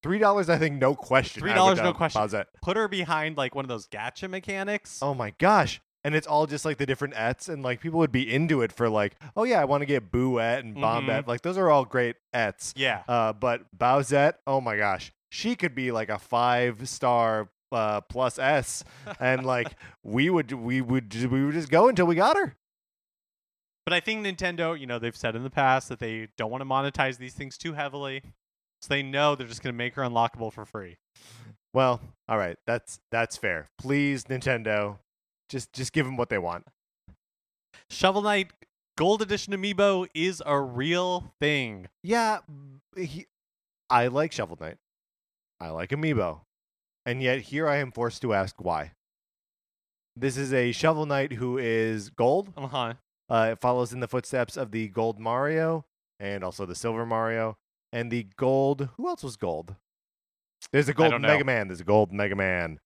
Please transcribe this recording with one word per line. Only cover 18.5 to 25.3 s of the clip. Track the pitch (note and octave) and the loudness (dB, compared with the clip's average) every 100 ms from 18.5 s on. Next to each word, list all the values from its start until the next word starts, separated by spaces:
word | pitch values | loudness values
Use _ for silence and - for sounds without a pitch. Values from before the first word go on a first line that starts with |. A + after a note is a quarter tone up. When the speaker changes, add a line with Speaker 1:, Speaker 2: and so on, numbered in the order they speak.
| D3 A#2+ - - - - - | 2 0 -8 -12 -18 -16 -2
Speaker 1:
and, | B2+ B2+ C3 | 0 2 0
like, | B2+ A#2 - - | 0 -2 -8 -20
Speaker 2:
<laughs> | - G#2 | -20 -4
Speaker 1:
we | A2 D#3 | 0 4
would, | F3 B2+ | 2 0
we | B2+ A#2 C3 | -6 -2 -2
would | B2 C3 A2+ | 0 0 -2
ju-, | A2 B2 | -4 0
we | C3 | 0
would | C#3+ D#3 | 0 -2
just | D3 | 2
go | D#3+ A#3 | 6 6
until | G#3 F3 | 6 4
we | E3+ | 4
got | G#3+ F4 | 4 4
her. | F#4+ - _ _ _ _ _ _ _ _ _ _ _ _ - | 0 -6 _ _ _ _ _ _ _ _ _ _ _ _ -2
Speaker 2:
But | |
I | F3 | 0
think | E3+ A3 G3+ | 0 -4 -4
Nintendo, | F#3 F#3 E3+ E3 E3 | -4 -4 -2 -4 -4
you | C3 | -6
know, | A#2+ | -4
they've | A#2 | -4
said | - A#2+ | -4 -6